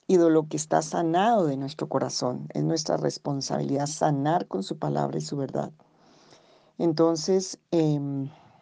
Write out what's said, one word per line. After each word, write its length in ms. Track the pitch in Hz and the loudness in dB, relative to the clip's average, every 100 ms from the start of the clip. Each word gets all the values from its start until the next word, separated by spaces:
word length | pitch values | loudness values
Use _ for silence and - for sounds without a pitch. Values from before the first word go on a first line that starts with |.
| - | 2
y 100 | 185 | 4
de 120 | 170 | 6
lo 180 | 160 156 | 4 2
que 80 | 156 | -4
está 240 | - 160 | 0 0
sanado 640 | 160 175 165 170 214 226 160 | 0 -2 0 2 4 4 2
de 100 | 135 | -2
nuestro 320 | 139 - 151 | -6 -6 -4
corazón. 580 | 135 131 - 127 131 151 | -2 -2 -2 -4 -4 -6
Es 100 | - | -2
nuestra 360 | 151 165 151 156 | 0 0 0 0
responsabilidad 880 | 151 - 147 139 127 139 139 139 147 | 0 -4 -4 -4 -2 -2 -2 -2 -2
sanar 600 | - 156 139 143 175 - | 0 0 2 2 0 0
con 160 | 190 | -6
su 160 | 190 156 | -6 -6
palabra 400 | 147 147 143 151 | -4 -2 -2 -4
y 40 | |
su 140 | 151 143 | -4 -4
verdad. 360 | 135 143 143 - _ _ _ _ _ - _ _ _ - | -4 -4 -6 -10 _ _ _ _ _ -20 _ _ _ -2
Entonces, 800 | 170 160 165 165 160 190 185 - _ | 0 4 4 2 2 0 0 -8 _
em, 600 | 170 156 147 139 139 139 - - _ | 2 2 2 -2 -4 -6 -10 -20 _